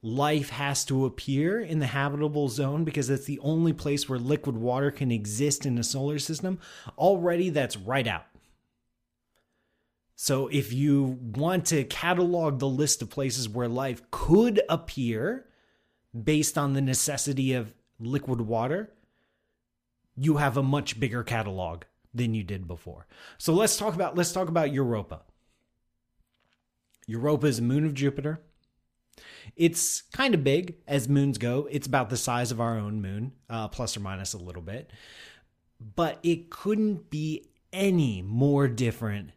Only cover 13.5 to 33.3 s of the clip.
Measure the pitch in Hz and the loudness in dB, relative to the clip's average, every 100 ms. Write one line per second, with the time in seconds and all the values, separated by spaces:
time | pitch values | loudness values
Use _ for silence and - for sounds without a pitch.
13.5 | 107 120 120 135 120 - - - 180 240 | -2 -2 -2 -4 -6 -8 -6 6 6 8
14.5 | 202 - 165 - - 120 110 139 254 - | 4 2 0 -2 -4 -2 0 -2 -4 -10
15.5 | _ _ _ _ _ _ 117 110 151 151 | _ _ _ _ _ _ -6 0 2 2
16.5 | - 143 135 139 131 - 139 - 135 131 | 0 0 2 2 2 0 -2 -2 0 0
17.5 | 127 110 - _ _ 117 135 - 123 110 | 0 -4 -12 _ _ -4 -4 -2 -2 0
18.5 | 113 120 170 214 _ _ _ _ _ _ | 0 0 -2 -6 _ _ _ _ _ _
19.5 | _ _ _ _ _ _ - 143 147 147 | _ _ _ _ _ _ -4 2 4 2
20.5 | 131 135 143 143 113 127 117 113 120 104 | 2 2 0 -2 -4 -2 -2 -4 -4 -4
21.5 | 95 90 85 - _ _ 117 120 110 92 | -4 -6 -8 -14 _ _ -4 -2 -2 -4
22.5 | 98 90 85 - - - - - - - | -8 -8 -12 -12 -18 -20 -20 -20 -6 2
23.5 | 165 214 - 208 170 180 156 170 190 185 | 4 4 2 -2 0 -2 0 0 0 0
24.5 | 165 151 135 131 113 95 80 _ _ _ | 2 2 2 0 0 -4 -12 _ _ _
25.5 | _ _ _ _ _ _ _ _ _ _ | _ _ _ _ _ _ _ _ _ _
26.5 | _ _ _ _ _ - 113 135 151 147 | _ _ _ _ _ -8 -2 0 2 2
27.5 | 117 120 135 156 135 139 139 139 160 _ | 2 2 2 2 2 0 0 -4 -6 _
28.5 | _ _ _ _ _ _ _ - - - | _ _ _ _ _ _ _ -20 -20 -20
29.5 | - 170 165 - - - - 262 196 139 | 2 2 2 -2 -4 -8 -2 2 4 4
30.5 | 147 180 - - 143 120 143 143 107 120 | 2 0 -12 -2 -2 4 4 4 0 -2
31.5 | 123 147 147 135 135 117 117 - 120 123 | -2 -2 -6 -2 0 0 -2 -2 -2 -2
32.5 | 113 117 113 104 107 98 101 123 | -2 -2 -2 -4 -4 -6 -6 -8